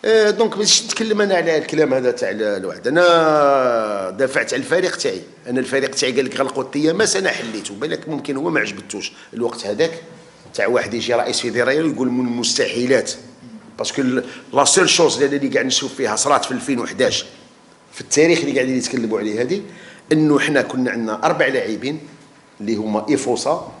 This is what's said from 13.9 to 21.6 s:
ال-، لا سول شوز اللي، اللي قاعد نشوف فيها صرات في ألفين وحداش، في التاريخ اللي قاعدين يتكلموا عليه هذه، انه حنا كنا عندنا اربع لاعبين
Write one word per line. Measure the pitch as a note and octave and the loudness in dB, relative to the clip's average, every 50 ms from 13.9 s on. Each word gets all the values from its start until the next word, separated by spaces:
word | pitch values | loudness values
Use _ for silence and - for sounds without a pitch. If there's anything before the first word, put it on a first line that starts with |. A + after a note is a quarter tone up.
| - - | -2 -2
ال-، | C3+ B2+ B2+ B2+ B2 - - - - - | -2 0 0 -2 -4 -6 -14 -18 -16 2
لا | - C3+ C#3 | 4 4 4
سول | - - G3 F3+ D#3+ | 6 6 4 4 4
شوز | - - E3+ C#3+ - A#2 | 4 4 4 4 4 2
اللي، | C#3+ C3+ C#3+ | 2 2 2
اللي | C#3+ C#3 C3 | 0 -2 0
قاعد | A2+ B2+ A#2+ | 0 0 0
نشوف | C3 B2 - C#3+ C3 - | 0 -2 -2 -2 -4 -6
فيها | - C3+ A2 G#2+ | -4 -4 -2 -2
صرات | G#2+ - D3 C#3+ B2+ - | 0 2 2 2 2 2
في | - | -2
ألفين | C3 A#2 - - C#3 A#2+ | -6 -6 -2 -2 -2 -2
وحداش، | A2 E2 - F#2+ B2+ G#2 - - - - - - - - - _ - - - _ _ _ | -2 -6 -2 0 0 2 2 -2 -6 -8 -16 -20 -20 -20 -20 _ -20 -20 -20 _ _ _
في | - - | -20 -20
التاريخ | - - - C#3 D#3 E3+ F3 - | -6 -2 4 4 6 6 6 4
اللي | C3+ C#3 C3 | 2 0 0
قاعدين | C3+ B2+ C3 C3 | 0 0 0 0
يتكلموا | B2+ B2 - - B2+ A2+ A2 A2 G#2 | -2 -2 -2 -4 -2 -2 -2 -2 -2
عليه | G#2 G#2+ G#2 A2 | -2 -2 -2 -2
هذه، | B2 B2 F3 G#3 G3 - - - - - - - - - | -2 -2 -2 -4 -4 -10 -18 -20 -20 -20 -20 -20 0 2
انه | D#3 D#3 D#3 D3+ D3 C3+ | 2 4 6 4 4 4
حنا | - D#3+ D3+ C3+ | 4 2 2 2
كنا | A#2+ - - C3 B2+ B2 | 0 0 -2 -2 -2 0
عندنا | G2 A#2 A2+ A2 G#2+ G#2 - | -2 -2 -2 -4 -4 0 0
اربع | D#3+ F3 D#3+ C#3+ | 0 2 2 0
لاعبين | C3 C3+ B2+ | 0 0 -2